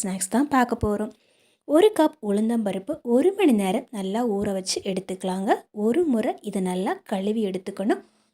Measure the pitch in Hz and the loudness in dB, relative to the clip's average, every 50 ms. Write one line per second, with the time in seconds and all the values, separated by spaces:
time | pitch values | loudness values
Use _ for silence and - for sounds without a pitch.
0 | - 190 185 190 - - - 233 285 294 277 262 240 240 233 233 - 214 208 202 | -2 -4 -6 -6 -4 -2 0 0 0 2 2 2 2 2 0 -2 -2 -2 -2 -2
1 | 214 226 - _ _ _ _ _ _ _ _ _ _ - 277 320 403 427 427 - | -4 -8 -10 _ _ _ _ _ _ _ _ _ _ 2 4 6 6 6 6 4
2 | 311 311 - - - 208 196 208 220 220 233 233 214 202 185 185 185 - 320 - | 2 2 0 -2 -4 -2 0 0 2 0 0 0 0 -2 -2 -4 -4 -6 -8 -6
3 | - 240 233 254 294 370 392 466 403 302 233 208 196 190 190 262 269 - - 202 | -2 2 2 4 4 4 2 4 4 4 4 4 2 2 0 -2 -4 -6 -8 -6
4 | 190 190 196 226 247 233 202 196 208 208 196 190 190 190 - - - 208 185 185 | -4 -4 -2 -2 0 0 0 0 -2 -2 -2 -4 -4 -4 -6 -4 -4 -4 -4 -4
5 | 185 - 185 185 - 185 185 190 190 226 370 480 - _ - 214 208 220 240 330 | -4 -6 -8 -6 -4 -4 -4 -2 0 0 0 0 -2 _ -6 -2 0 0 2 2
6 | 359 311 247 220 208 - - - - 214 190 202 185 185 180 185 190 262 381 381 | 2 2 2 0 0 -2 -4 -6 -8 -6 -4 -4 -2 -2 -2 -2 -2 -4 -4 -6
7 | - - 220 190 190 208 214 233 214 190 185 185 190 202 190 - 196 226 359 392 | -6 -6 -6 -4 -2 -2 -2 -2 -2 -2 -4 -6 -8 -8 -8 -4 -2 -2 -2 -2
8 | - _ _ _ _ _ | -4 _ _ _ _ _